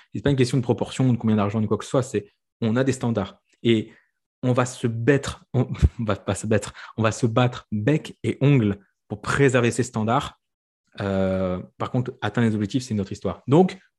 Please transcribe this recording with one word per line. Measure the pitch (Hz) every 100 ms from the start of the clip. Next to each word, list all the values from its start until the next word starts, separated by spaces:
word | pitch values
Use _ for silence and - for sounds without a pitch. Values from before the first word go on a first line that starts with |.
| _
C'est | 117
pas | 139
une | 135
question | 123 139
de |
proportion | 120 120 - - 131
ou |
de | 117
combien | 117 107
d'argent | 101 113
ni | 107
quoi | 110
que |
ce | -
soit, | 143
c'est, | 120 104 - _ _ -
on | 113 117
a |
des | 135
standards. | 123 120 107 95 - _ _
Et | 120 110 104 - _ _ _ _
on | 127
va | 123 127
se | - 123
battre, | 113 117 139 - - _
on, | 123 - 117
<laughs> | - -
on |
va | 110 95
pas | - 98
se | 107
battre, | 107 - - - -
on |
va | 110
se | 107 120
battre | 113 123 - -
bec | 107 107 156 - -
et | 120 -
ongle | 135 143 104 98 _ _ -
pour | 107
préserver | - - 139 123 120
ces | -
standards. | 123 117 110 127 - - _ _ _ _ _ -
Euh, | 101 95 95 92 92 90 - -
par | 110
contre, | 127 127 -
atteindre | 107 - 117
les | 107
objectifs, | 104 139
c'est | 127
une | 104
autre | 95
histoire. | 101 98 87 -
Donc, | 147 185 - _